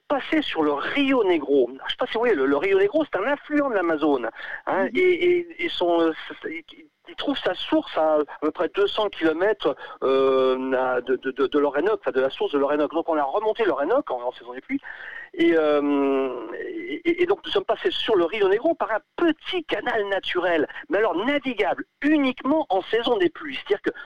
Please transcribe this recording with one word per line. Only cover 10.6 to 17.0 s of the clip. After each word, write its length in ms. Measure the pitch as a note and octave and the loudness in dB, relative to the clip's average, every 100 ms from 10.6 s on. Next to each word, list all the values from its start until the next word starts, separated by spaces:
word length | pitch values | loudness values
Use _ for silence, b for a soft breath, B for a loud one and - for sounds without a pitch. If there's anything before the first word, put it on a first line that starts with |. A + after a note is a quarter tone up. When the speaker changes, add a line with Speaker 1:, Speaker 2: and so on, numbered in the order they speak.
| C3 | 0
Speaker 1:
à, 280 | B2+ B2+ B2+ | -2 0 -2
de, 140 | B2 C3 | -2 -2
de, 140 | C3+ | -2
de, 140 | C3 C3+ | -2 0
de 120 | D3 | 2
l'Orénoque, 420 | C#3+ C#3 E3+ G#3 | 2 0 0 -2
enfin, 100 | - | -2
de 80 | B2 | 0
la 100 | C3 | -2
source 220 | - - | -2 -4
de 60 | D3 | 0
l'Orénoque. 340 | C#3 D3 D3 | 0 0 0
Donc, 160 | D3 E3 | -2 -2
on 80 | D#3+ | -2
a 40 | C#3 | 0
remonté 400 | E3+ G#3+ G#3+ G#3+ | -2 -2 0 -2
l'Orénoque 460 | C3+ C#3+ B3+ D4 | 0 0 0 -2
en, 120 | B2+ | -6
en 100 | B2 | -6
saison 220 | - A#2 B2 | -8 -14 -16
des 60 | |
pluies. 200 | - C4+ B B B B B - | -8 -8 B B B B B 2
Et, 180 | E3+ E3 | 4 4
euh, 760 | D3+ D3 C#3+ C#3+ C#3 C3+ C3+ B2 A#2 - | 4 4 2 2 2 2 0 -4 -8 -10
et, 500 | - E4+ - D4 | -10 -10 -10 -4